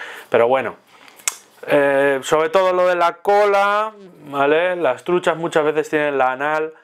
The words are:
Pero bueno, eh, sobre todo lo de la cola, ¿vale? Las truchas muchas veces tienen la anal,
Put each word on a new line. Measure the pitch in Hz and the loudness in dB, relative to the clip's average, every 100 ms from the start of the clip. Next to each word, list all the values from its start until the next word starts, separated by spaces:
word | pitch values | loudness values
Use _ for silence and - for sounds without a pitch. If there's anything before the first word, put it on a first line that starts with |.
| - - - | -18 -18 -2
Pero | 117 117 | 2 2
bueno, | 131 113 - _ - - - - - - _ - | 0 -2 -10 _ -20 -20 -12 -12 -12 -20 _ -2
eh, | 147 143 139 139 135 | 2 2 2 2 0
sobre | 127 156 160 | 0 0 2
todo | 190 185 | 2 2
lo | 180 180 | 2 0
de | 175 | 2
la | 170 | 0
cola, | 170 - 202 208 202 202 208 214 208 190 165 147 | 0 0 2 4 2 2 0 -4 -8 -20 -20 -10
¿vale? | 139 139 156 180 180 | -2 2 2 0 -2
Las | 151 120 - | -2 -2 -2
truchas | 180 175 160 | -2 0 -2
muchas | 165 160 | -2 0
veces | 151 151 151 | 0 -2 -2
tienen | 156 147 139 | -2 -2 0
la | 127 | -2
anal, | 127 143 156 156 156 | -2 -4 -2 -4 -10